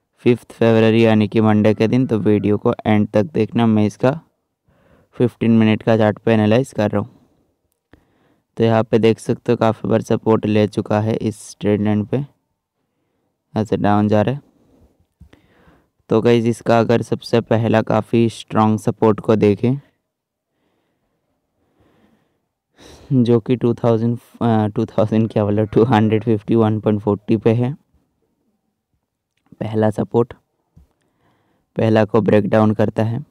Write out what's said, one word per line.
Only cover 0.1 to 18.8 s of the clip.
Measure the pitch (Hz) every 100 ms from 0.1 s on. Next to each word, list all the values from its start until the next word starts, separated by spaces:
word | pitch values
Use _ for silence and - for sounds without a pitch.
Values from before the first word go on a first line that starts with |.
| _
फिफ्थ | - 120 -
फरवरी | - 113 110 113 113
यानी | 113 107 104
कि | 117
मंडे | 110 107 107
के | 104 110
दिन, | 127 131
तो | 110
वीडियो | 101 104 101 104
को | 120 -
एंड | - 107 104
तक | 107 98
देखना। | 117 110 117 117
मैं | 107 104
इसका | - 127 160 - _ _ _ _ _ _ _ _ -
फिफ्टीन | 123 - 117 113
मिनट | 110 107
का | - 113
चार्ट | 107 98
पे | -
एनालाइज | 110 107 113 135
कर | - 104
रहा | 104
हूँ। | 104 _ _ _ _ _ _ _ _ _ _ _ _ _ _ -
तो |
यहाँ | 113 113
पे | 110 120
देख | 110 107
सकते | - 117 -
हो | 117
काफ़ी | 113 - -
बार | 110
सपोर्ट | - 113 - 110 107
ले | 107 104
चुका | - 101 107
है | 107 113
इस | 110 104 - -
ट्रेंड | 98 104
लाइन | 104 107
पे, | 104 120 143 _ _ _ _ _ _ _ _ _ _ _ _
ऐसे | 110 110 107
डाउन | 98 104 104
जा | 107
रहा | 104
है। | 139 - _ _ _ _ _ _ _ - _ _ _ _ _ _ _ -
तो | 110
गाइस | 107 120 113
इसका | 113 - 117
अगर | 110 117
सबसे | 113 - - 117
पहला | - 113 113 110
काफ़ी | 110 110 107 117 117
स्ट्रॉन्ग | - - 107 107 107